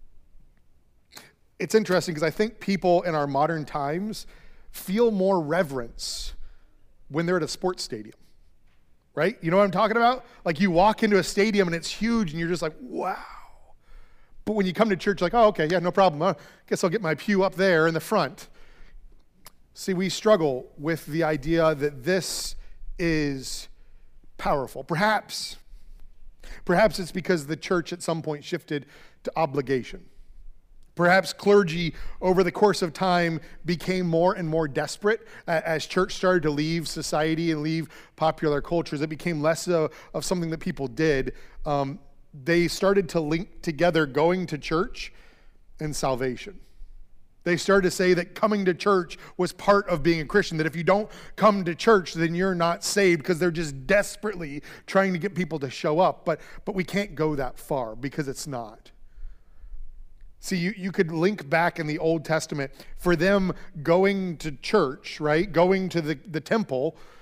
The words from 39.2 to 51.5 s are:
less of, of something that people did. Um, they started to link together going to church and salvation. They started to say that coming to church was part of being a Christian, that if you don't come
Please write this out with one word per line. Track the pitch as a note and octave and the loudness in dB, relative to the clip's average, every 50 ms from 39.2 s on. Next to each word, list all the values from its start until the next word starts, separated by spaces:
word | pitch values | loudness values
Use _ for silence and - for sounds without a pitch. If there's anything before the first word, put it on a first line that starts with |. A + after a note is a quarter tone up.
| - F3 E3 D3 | -4 -4 -2 0
less | C#3+ D#3+ E3 - - F3 | 0 0 0 0 0 0
of, | F3 D#3+ D#3 - - - - - - | 0 2 0 0 -4 -8 -16 -10 -8
of | D#3 - | -6 -4
something | - G3 F3+ E3 D#3+ | -2 -2 -2 -2 -4
that | D#3+ D#3+ | -4 -4
people | - F#3 - - C#3 B2+ | -6 -6 -6 -4 -6 -6
did. | A#2 C3 D#3 D#3 C#3 C3+ C3 B2+ - - - - - - - | -2 0 2 2 2 2 0 -2 -6 -10 -16 -18 -12 -8 -4
Um, | D#3 C#3+ C#3+ C#3 C3+ D3+ - - - - - - - - | -2 0 0 0 -2 -4 -10 -14 -20 -20 -20 -20 -20 -18
they | C#3+ B2+ E3 E3+ E3+ F3 D#3 | -8 -2 0 2 2 2 2
started | - - G3 F#3+ G3+ G3+ F#3+ - | 0 0 2 2 4 2 2 0
to | - E3+ | -2 -2
link | D#3 D3 D#3+ E3 G3+ - - - | -2 0 -2 -2 -4 -6 -12 -10
together | - E3+ D3+ C3+ E3+ F3+ D#3+ E3 D#3 | -8 -6 -2 2 2 4 4 4 2
going | C#3 B2 C#3+ D#3 E3+ F3+ F#3 F3+ - | 2 2 2 2 2 2 0 -2 -4
to | D#3 C#3 | -6 -8
church | - - D#3+ E3 - - - - - - - - - - - _ - - - - - - - - | -6 -2 -2 -2 -2 -2 -6 -10 -12 -14 -14 -18 -20 -20 -20 _ -20 -20 -20 -20 -20 -20 -12 -8
and | D#3 D3+ C3+ | -8 -6 -6
salvation. | - - C#3 C3 A#2+ C3+ B2+ A#2+ A2 - G2+ F#2 G2+ - - - - - - - - - - - - - - _ _ - | -2 -2 -2 0 0 -2 -4 -4 -6 -10 -14 -16 -18 -20 -20 -18 -18 -16 -16 -16 -18 -18 -20 -20 -20 -20 -20 _ _ -4
They | F3 F3 - | -2 -2 0
started | - - G3 G3+ F3+ F3 | 2 4 4 4 4 2
to | |
say | - - F#3 F#3 F3+ | 0 2 4 4 4
that | E3+ E3+ - - | 4 2 -4 -4
coming | - A3 G#3 G#3+ G3+ G3 | 0 0 2 2 2 2
to | F#3 E3 | 0 0
church | - - G#3 G3 F#3 E3+ - - - - - - | 0 2 2 2 2 2 -2 -8 -16 -18 -12 -4
was | - F3+ E3+ | -2 -2 -2
part | - - - G3+ G3+ G3+ - - | -4 -2 4 4 4 4 4 0
of | F3+ D3+ | -2 0
being | C3+ E3+ E3 E3 | 2 2 2 0
a | D3+ | 0
Christian, | - - G3+ - - E3+ D#3 | 0 2 2 2 2 0 -2
that | D#3 D#3 | -2 -2
if | - | -2
you | E3+ D#3+ | -2 2
don't | F#3 F#3+ G#3 A3 - - - - - - | 2 2 2 2 -4 -10 -18 -18 -12 -2
come | - G3 G#3+ | 4 6 6